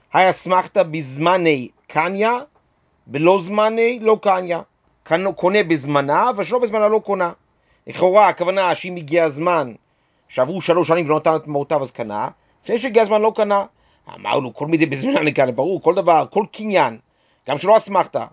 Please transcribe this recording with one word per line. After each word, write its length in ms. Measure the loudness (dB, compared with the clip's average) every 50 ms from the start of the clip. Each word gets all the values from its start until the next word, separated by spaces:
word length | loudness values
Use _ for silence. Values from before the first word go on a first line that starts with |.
| _ _ 2
היה 160 | 4 4 4
אסמכתא 540 | 2 0 -2 0 0 0 0 0 0 0 0
בזמני 840 | 0 -2 -6 -8 -8 -8 -2 0 2 2 4 2 2 2 0 -2 -10 -14 _ _ -6
קניא, 420 | -4 -2 -2 -2 -2 0 0 0 0 -2 -6 -12 _ _ _ _ _ _ _ _ _ _ _ -10
בלא 340 | -6 0 2 4 4 2
זמני 580 | 0 -2 -2 0 0 0 0 0 0 0 -2 -2
לא 160 | 0 0 0 2
קניא." 360 | 2 0 0 0 -2 -4 -6 -6 -8 -12 _ _ _ _ _ _ _
קנו-, 300 | -2 -2 0 0 -4 -4
קונה 300 | 0 0 2 2 2 2
בזמנה, 680 | 0 -2 -2 -2 0 0 0 0 2 0 2 2 0 -2 -2
ושלא 220 | -4 -4 -2 -2
בזמנה 280 | -2 -2 0 0 2 2
לא 120 | 2 0
קונה. 320 | -2 -2 -4 -2 -2 -4 -4 -10 _ _ _ _ _ _ _ _ _ -16
לכאורה, 400 | -4 0 0 4 6 6 6 6
הכוונה 480 | 4 0 -2 -2 0 0 0 0 -2
שאם 200 | -2 -4 -8 -10
הגיע 280 | -10 -8 -2 0 0 0
הזמן, 500 | 0 -2 -2 -2 0 0 0 -2 -4 -8 -16 _ _ _ _ _ _ _ _ _ _
שעברו 320 | -2 -2 -2 0 -2 -6
שלוש 260 | -2 0 2 2 2 2
שנים 180 | 0 0 0
ולא 120 | 0 -2 0
נתן 180 | 0 0 -2
את 120 | -2 -4 -4
מעותיו, 340 | -4 -6 -4 -2 -2 -4
אז 100 | -4 -6
קנה, 360 | -8 -10 -10 -8 -6 -6 -6 -8 -10 _ _ _ _ _ _
לפני 160 | -6 -4 -4
שהגיע 220 | -4 0 2 2
הזמן 200 | 2 4 2 2
לא 100 | 2 0 0
קנה. 300 | 0 -2 0 0 -2 -2 -4 _ _ _ _ _ _ _ -20 -20
אמרנו, 380 | -12 -6 -2 -2 -2 -2 -4 -8
כל 140 | -8 -4 -2
מידי 180 | 0 0 0
בזמנן 400 | 0 -2 -4 -4 -2 0 0 0
לקנא, 260 | 0 2 2 0 0
ברור, 300 | 0 -2 -2 -2 -2 0
כל 140 | 0 0 0
דבר, 300 | 2 2 4 4 2 2 0
כל 160 | -2 -4 -4 -4
קניין, 460 | -8 -10 -8 -2 2 2 2 2 -2 -8 _ _ _ _ _ _ _ _ _ -6
גם 80 | -6 -2
שלא 200 | 2 4 4 4
אסמכתא, 480 | 4 2 0 -2 -2 0 -4 -6 -8 -8